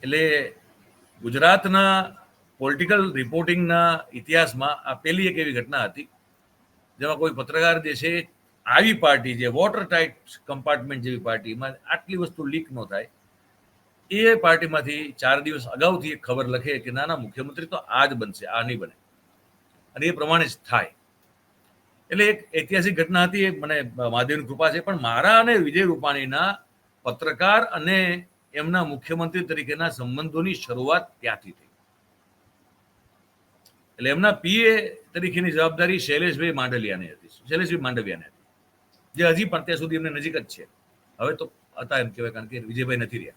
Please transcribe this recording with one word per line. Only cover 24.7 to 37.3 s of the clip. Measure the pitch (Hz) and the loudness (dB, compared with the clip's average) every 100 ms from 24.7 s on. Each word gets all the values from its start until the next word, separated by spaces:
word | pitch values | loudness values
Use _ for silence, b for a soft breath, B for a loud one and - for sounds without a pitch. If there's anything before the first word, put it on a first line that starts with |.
છે. | 165 | 0
પણ | 185 185 | -4 -4
મારા | 120 117 170 226 | -2 2 6 6
અને | 233 | 6
વિજય | 226 156 156 | 4 2 2
રૂપાણીના | 190 160 143 139 131 139 180 196 _ _ _ _ | 2 0 -2 -2 -2 -2 -2 -4 _ _ _ _
પત્રકાર | 123 110 - - 185 214 | -8 -4 -6 0 4 4
અને | 233 175 160 190 185 175 175 _ _ | 2 -2 0 2 2 -2 -6 _ _
એમના | 147 156 180 | -6 -2 0
મુખ્યમંત્રી | 165 143 - 160 165 175 | 0 -6 -6 -4 -2 -4
તરીકેના | 180 160 131 143 165 | -4 -6 -6 -4 -4
સંબંધોની | 123 123 127 156 151 175 | -4 -8 -6 -6 -2 -2
શરૂઆત | 175 - 123 131 170 170 _ | -4 -6 -6 0 0 0 _
ત્યાંથી | 117 110 95 | -6 -6 -10
થઈ. | - _ _ _ _ _ _ _ _ _ _ _ _ _ _ _ _ _ _ _ _ _ _ _ - | -20 _ _ _ _ _ _ _ _ _ _ _ _ _ _ _ _ _ _ _ _ _ _ _ -6
એટલે | 123 | -2
એમના | 147 208 | 2 2
પી | - 170 208 | 2 0 4
એ | 226 220 220 | 4 4 0
તરીકેની | - _ 175 180 160 180 | -10 _ -6 -4 0 0
જવાબદારી | 156 160 160 175 185 | 2 2 2 0 0
શૈલેષભાઈ | - 147 175 139 165 | 0 0 0 0 -2
માંડલિયાની | 143 127 123 107 92 87 | -2 -2 -2 -4 -6 -10
હતી, | 76 | -16
શૈલેષભાઈ | - | -20